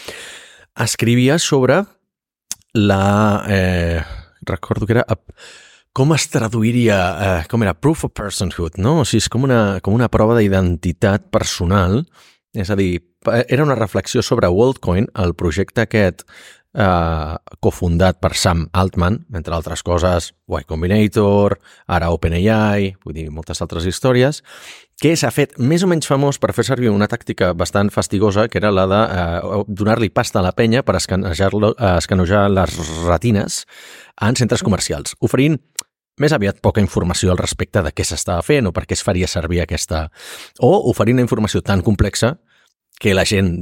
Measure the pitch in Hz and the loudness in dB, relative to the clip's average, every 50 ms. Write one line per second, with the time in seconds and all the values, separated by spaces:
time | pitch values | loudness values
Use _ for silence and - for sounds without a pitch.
0 | - - - - - - - - - - - - - _ - - 117 110 - - | -18 -18 -16 -16 -18 -18 -20 -20 -20 -20 -20 -20 -20 _ -8 -4 -4 -4 -2 0
1 | 120 113 120 123 127 131 147 170 - - 151 135 127 127 139 180 202 - _ _ | 0 2 2 4 4 2 2 0 0 0 2 2 4 4 4 2 0 -2 _ _
2 | _ _ _ _ _ _ _ _ _ - - - _ _ - 113 101 101 98 95 | _ _ _ _ _ _ _ _ _ -16 -16 -16 _ _ 0 2 2 4 4 2
3 | 98 101 101 104 107 107 101 104 - - 101 98 92 92 90 87 85 85 85 82 | 2 2 2 2 2 2 0 -2 -2 -2 0 0 0 0 0 0 0 0 -2 -2
4 | 80 - - - - _ _ _ - - 92 - - - - - 104 101 110 120 | -4 -6 -12 -16 -18 _ _ _ -8 -8 -8 -6 -4 -6 -4 -4 -2 0 0 0
5 | - - 107 - _ - - _ - - - - - - _ _ _ _ - - | 0 0 -4 -6 _ -16 -20 _ -20 -20 -20 -20 -20 -20 _ _ _ _ -2 0
6 | 131 151 165 131 - - - 139 117 107 110 113 107 113 120 123 120 110 101 95 | 2 2 2 2 0 -2 -2 -2 -2 -2 -2 0 0 2 2 2 2 2 2 2
7 | 90 90 90 76 101 98 92 82 78 - - 117 110 95 82 - - 143 165 - | 2 0 -2 -2 -2 0 0 -2 -2 -2 -2 0 0 0 0 0 0 0 0 -2
8 | - - - - 107 101 - - 98 85 - - 85 80 - 95 92 117 160 170 | -4 -8 -8 -8 -8 -8 -6 -4 -4 -4 -4 -4 -6 -6 -4 -2 0 2 2 2
9 | 127 - - 110 - - - 113 135 135 127 117 107 101 98 92 - 98 104 120 | 2 2 0 0 0 0 -2 -2 0 2 2 2 2 0 -2 -2 -2 0 2 2
10 | 123 107 - 107 107 110 120 117 107 101 95 95 95 90 87 80 - 90 82 - | 2 2 2 2 4 4 4 4 4 4 4 2 2 2 0 0 -2 -4 -2 0
11 | - 101 98 104 - _ - 110 107 - - - 95 85 98 104 90 87 98 127 | 0 2 2 0 -2 _ -2 -2 -2 -2 -4 -4 -2 0 2 2 2 2 0 0
12 | 170 - _ _ - _ _ _ _ _ - 113 95 85 107 98 98 90 87 87 | -2 -6 _ _ -20 _ _ _ _ _ -8 -6 -4 -2 0 0 0 0 -2 -4
13 | - _ _ _ - - 113 117 123 - 131 127 156 147 131 110 110 101 - 104 | -8 _ _ _ -4 -2 0 0 0 0 0 0 2 2 0 0 -2 -2 -4 -4
14 | - - - 123 104 - 131 113 92 90 90 95 120 131 131 - - 92 87 92 | -4 -2 -2 -2 -2 0 0 2 2 2 4 4 2 2 0 -2 -2 0 0 0
15 | 82 - - - 92 87 85 - 90 87 76 92 95 - - 120 113 - - 110 | 0 -2 -2 -2 -2 -2 -2 -2 -2 -2 0 -2 -4 -2 -2 -2 -2 0 2 2
16 | 101 90 87 - - _ - - - - - _ _ _ - - 104 95 90 87 | 2 2 0 -4 -12 _ -20 -20 -20 -20 -20 _ _ _ -4 0 2 2 2 2
17 | 82 82 82 78 76 76 82 - - - - - - 92 - - 92 87 85 85 | 2 0 -2 -4 -4 -6 -8 -12 -14 -16 -8 -2 -2 -2 -2 0 -2 0 2 4
18 | 92 92 90 - - 87 - - - 95 87 82 78 - - 98 92 95 - 98 | 2 2 2 0 -2 -2 -2 0 0 0 0 0 -2 -2 -2 0 0 0 0 0
19 | 85 90 107 - - - 127 87 78 - 85 82 78 80 82 - - 90 87 85 | 0 0 0 -2 -6 -10 -10 -10 -8 -6 -6 -6 -6 -6 -10 -8 -4 -2 0 0
20 | 87 92 90 85 - - - _ _ - 90 78 73 - 82 80 85 90 101 110 | 2 2 0 0 -2 -6 -12 _ _ -8 -8 -8 -6 -6 -6 -4 0 2 2 2
21 | 107 104 - 110 104 101 101 101 101 101 101 - _ - - _ _ - 90 85 | 2 2 2 2 2 4 4 4 2 2 0 -4 _ -20 -20 _ _ -4 -2 0
22 | 82 85 85 82 - 85 82 87 92 107 110 110 107 107 104 104 101 95 95 - | 0 0 -2 0 -2 -2 0 2 2 2 2 2 2 2 0 0 -2 -4 -6 -10
23 | - 82 80 82 80 78 73 80 82 - 87 - 92 82 87 85 82 92 85 - | -14 -12 -10 -10 -10 -10 -10 -12 -10 -10 -8 -8 -8 -6 -6 -4 -4 -4 -4 -2
24 | - 131 123 123 127 139 156 - - - - - - - - - - _ _ - | 0 2 2 4 2 2 0 -4 -12 -20 -20 -20 -20 -20 -20 -20 -20 _ _ -2
25 | - 143 165 151 - 123 - - 143 - - - 117 131 165 175 196 190 175 160 | 0 0 2 2 0 -2 0 0 -2 -2 -2 -2 0 0 2 2 2 2 0 0
26 | - - 143 135 143 143 139 - - - 101 - 117 - 135 120 123 113 101 98 | 0 0 0 2 2 0 -2 -4 -8 -6 -4 -2 -2 -2 0 0 0 2 2 2
27 | 104 104 - - - - 107 - - 90 87 85 90 - - 101 101 104 - - | 0 0 -2 -6 -6 -6 -4 -2 0 0 0 -2 -2 -2 0 0 0 0 0 -2
28 | 98 - - 98 104 107 95 104 113 117 - 98 101 107 101 92 95 95 95 104 | -4 -2 0 0 0 2 2 2 0 0 0 -2 0 2 2 2 2 2 2 2
29 | 110 - 98 90 87 85 85 87 - 92 98 101 101 107 101 92 104 104 110 117 | 2 0 0 -2 -2 -2 -4 -4 -4 -4 -4 -4 -4 -4 -4 -2 0 0 2 2
30 | 113 92 - 127 117 - - 110 90 92 - - 117 113 113 131 139 - 95 90 | 0 0 0 -2 -2 -2 0 0 0 0 2 2 2 2 2 2 2 0 0 0
31 | - - 95 92 95 98 90 78 98 98 98 104 104 107 - - - 95 90 85 | -2 -2 -2 -2 -2 -2 -2 0 0 0 2 2 2 0 0 2 0 2 2 0
32 | - - 104 92 90 85 101 104 98 101 98 95 90 80 - - 80 76 78 80 | 0 0 0 2 2 2 2 4 4 4 2 2 0 0 -2 -6 -8 -8 -6 -4
33 | 82 87 85 80 92 120 107 98 - - - - - - - - - - - - | 0 0 0 2 2 2 0 0 0 -4 -6 -10 -12 -14 -20 -20 -20 -20 -20 -20
34 | - - _ - 107 107 127 - 123 104 - - - - 95 85 - - 82 71 | -20 -18 _ -4 -2 0 0 2 0 0 0 0 0 0 0 0 -2 -4 -6 -8
35 | 71 - - - - 110 - 127 135 151 160 - _ _ _ - - _ _ _ | -8 -10 -8 -4 -2 0 2 2 2 2 2 -2 _ _ _ -16 -16 _ _ _
36 | _ _ _ - 139 156 160 135 101 98 - _ - 107 - 113 101 - - 110 | _ _ _ -2 0 0 0 0 0 -2 -2 _ 0 0 2 2 0 0 0 -2
37 | 87 85 90 - - 92 90 87 90 - - - 92 - - 107 87 76 - - | -2 -2 -2 0 0 0 0 0 -2 -4 -6 -6 -6 -4 -2 -2 -2 -2 -4 -4
38 | 95 - - - - - 90 85 - - 151 143 117 92 80 - 82 - 95 - | -6 -4 -6 -6 -6 -4 -4 -2 0 0 0 0 0 -2 -4 -4 -6 -4 -6 -4
39 | - - 92 90 90 - - 90 82 80 87 87 85 - 82 78 - - 85 80 | -2 -2 -2 0 -2 -2 -4 -4 -4 -2 -2 -2 -2 -2 -4 -6 -6 -4 -4 -4
40 | 78 80 - - - - - - - - _ - 123 123 180 208 - 131 107 - | -6 -8 -10 -16 -20 -18 -18 -18 -20 -20 _ 0 2 4 4 4 2 0 0 0
41 | 107 104 123 131 123 113 131 - 107 101 - 95 - - 101 95 85 117 104 - | 2 2 2 2 2 0 0 -2 -2 -2 -2 -2 -2 0 0 0 2 2 2 2
42 | - 101 - - - 117 156 - _ _ _ _ _ _ _ _ _ _ _ - | 2 0 0 0 -2 -2 -2 -4 _ _ _ _ _ _ _ _ _ _ _ -2
43 | - 107 95 95 87 - 107 95 98 90 85 87 | 0 2 2 2 2 2 2 2 2 0 0 -2